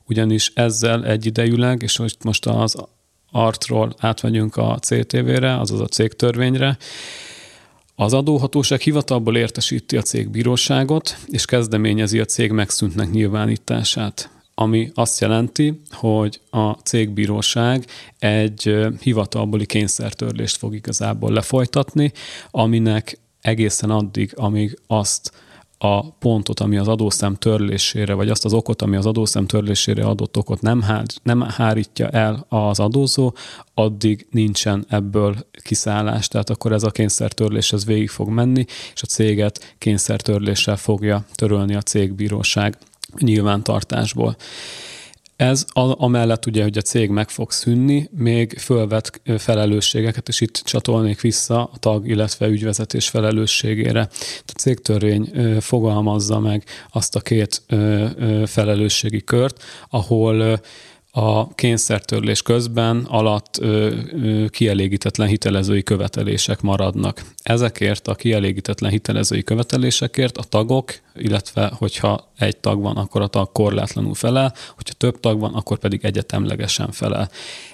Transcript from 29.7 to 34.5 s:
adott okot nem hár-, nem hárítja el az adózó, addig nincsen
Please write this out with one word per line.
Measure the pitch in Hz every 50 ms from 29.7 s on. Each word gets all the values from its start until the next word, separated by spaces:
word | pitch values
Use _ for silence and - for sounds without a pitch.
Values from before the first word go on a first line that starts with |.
| 101 - - - 107 104 107
adott | 107 107 104 107 101 -
okot | 104 107 - 110 -
nem | - 110 113 123 110
hár-, | 101 113 107 110 107 - - -
nem | 123 120 120
hárítja | 123 120 107 - 123 110 110 110 104 - - - 120 110
el | - 117 110 107 107 117 147 -
az | - 110 107 104 101 98
adózó, | 104 104 117 139 139 131 - - 131 127 120 - - - - - - _ _
addig | - 110 110 107 101 107 110 107 101 - _
nincsen | - 120 110 107